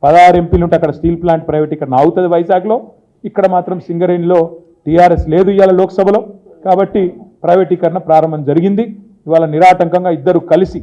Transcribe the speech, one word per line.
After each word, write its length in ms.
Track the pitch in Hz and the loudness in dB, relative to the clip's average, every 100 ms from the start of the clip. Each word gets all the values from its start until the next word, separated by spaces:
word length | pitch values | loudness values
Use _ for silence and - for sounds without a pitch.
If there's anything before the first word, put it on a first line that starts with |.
పదహారు 320 | 139 165 180 175 | 4 6 6 4
ఎంపీలు 220 | 170 180 170 | 0 -2 0
ఉంటే 100 | 160 | 0
అక్కడ 140 | 160 147 | -2 -4
స్టీల్ 220 | 165 170 | -4 -4
ప్లాంట్ 220 | 175 165 156 | -2 -4 -2
ప్రైవేటీకరణ 440 | 151 151 151 143 127 | -4 -4 -6 -4 0
అవుతుంది 260 | 151 170 185 | 2 0 0
వైజాగ్లో, 420 | 170 170 185 190 233 - _ _ _ - | -2 0 -2 -2 -6 -6 _ _ _ -12
ఇక్కడ 180 | - 190 180 | -2 0 0
మాత్రం 200 | 175 180 - | -4 -10 -8
సింగరేణిలో 520 | 170 180 175 170 180 165 - _ _ - | -4 -2 -2 0 0 0 -6 _ _ -2
టీఆర్ఎస్ 380 | 165 180 170 - | 4 4 2 0
లేదు 140 | 160 190 | 0 0
ఇవాళ 180 | 196 190 185 | 2 2 2
లోక్సభలో. 420 | 185 190 190 208 - - _ - 190 | 0 0 0 0 -4 -18 _ -12 -2
కాబట్టి 360 | 185 190 202 185 - - _ | 0 0 -2 -4 -6 -20 _
ప్రైవేటీకరణ 540 | 165 180 180 180 170 175 160 | 0 0 0 -2 -2 -4 0
ప్రారంభం 320 | 156 160 156 143 | 0 2 -4 -2
జరిగింది. 340 | 147 180 202 233 - - _ - | 0 0 -2 -4 -8 -20 _ -2
ఇవాళ 180 | 165 160 | 0 0
నిరాటంకంగా 560 | 151 185 185 170 175 185 160 | 2 4 4 2 -2 -2 -4
ఇద్దరు 220 | 139 170 - | -2 -2 0
కలిసి 280 | 165 190 - | 0 0 -6